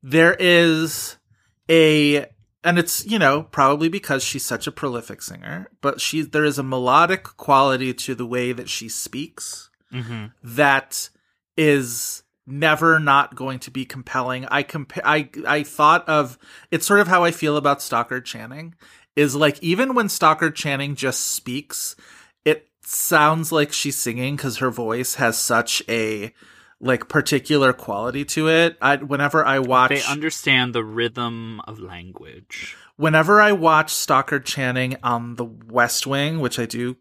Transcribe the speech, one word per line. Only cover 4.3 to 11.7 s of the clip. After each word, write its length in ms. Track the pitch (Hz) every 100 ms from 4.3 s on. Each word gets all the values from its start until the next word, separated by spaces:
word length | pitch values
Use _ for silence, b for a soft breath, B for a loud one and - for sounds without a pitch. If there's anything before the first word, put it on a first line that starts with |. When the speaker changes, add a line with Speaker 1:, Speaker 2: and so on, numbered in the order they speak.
| 135
Speaker 1:
such 240 | - 113 -
a 20 |
prolific 500 | - 143 120 - -
singer, 480 | - 90 90 160 190 _
but 200 | 139 139
she, 220 | - 156
there 220 | 151 151
is 160 | 151 135
a 20 |
melodic 640 | 131 131 127 139 165 185
quality 680 | - _ - 135 139 131 131
to 220 | 127 -
the 120 | 123 120
way 260 | 123 123
that 160 | 120 -
she 200 | - 117
speaks 800 | - - 127 160 - - - - _ _
Speaker 2:
Mm-hmm. 340 | 127 117 117 107 _
Speaker 1:
that 640 | 120 120 147 135 - - - _ _ _ _ -
is 680 | 156